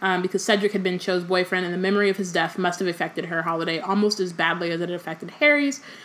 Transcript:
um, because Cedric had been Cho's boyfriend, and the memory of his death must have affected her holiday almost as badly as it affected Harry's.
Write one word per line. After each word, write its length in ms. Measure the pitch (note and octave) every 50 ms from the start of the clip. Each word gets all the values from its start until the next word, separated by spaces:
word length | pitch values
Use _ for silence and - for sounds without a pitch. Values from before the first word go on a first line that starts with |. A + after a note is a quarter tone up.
| F3+
um, 200 | F#3+ F#3 F3+ F#3
because 200 | F#3 - F#3+ -
Cedric 300 | - G#3+ G#3 G3+ G3+ -
had 100 | G3 F#3
been 160 | F#3 F3+ F3+
Cho's 240 | - - F#3 F3+ F3
boyfriend, 420 | F3 F#3 F3+ F3+ F3+ F#3 F#3 F3+
and 80 | F3 F3
the 60 | F3+
memory 320 | F#3 F#3+ G3+ G3+ G3+ G3
of 60 | F#3+
his 160 | - F#3+ F3+ E3
death 260 | E3+ E3 D#3+ - -
must 220 | F3+ F3 F3 -
have 80 | G3 F3+
affected 380 | E3+ - E3+ E3 - E3+ E3
her 160 | E3 E3+ E3 E3
holiday 360 | E3 E3 E3 E3 E3+ E3 D#3+
almost 400 | - F#3+ G3 G#3 G#3 G#3 G3+ -
as 140 | F#3+ F3+ E3+
badly 400 | E3+ E3 E3 E3 F3 F3 E3+ E3
as 80 | E3
it 100 | F3 E3+
affected 400 | F3 E3+ - D#3+ D#3+ - - E3+ - -
Harry's. 420 | D4+ D4 D4 C#4+ C#4+ C#4 C4+ - - - - - -